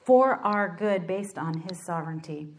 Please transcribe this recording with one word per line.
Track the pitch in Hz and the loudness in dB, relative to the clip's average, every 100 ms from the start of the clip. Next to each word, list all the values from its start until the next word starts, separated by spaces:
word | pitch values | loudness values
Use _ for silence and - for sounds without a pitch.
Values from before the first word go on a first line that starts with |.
for | - 254 262 - | 6 6 6 4
our | 208 208 196 175 | 0 0 0 -2
good | 208 196 165 | 0 0 0
based | 190 202 - | -6 -6 -6
on | 160 160 | -6 -6
his | 175 180 | -6 -10
sovereignty. | - 170 160 160 160 151 151 | -6 -6 -4 -8 -8 -10 -10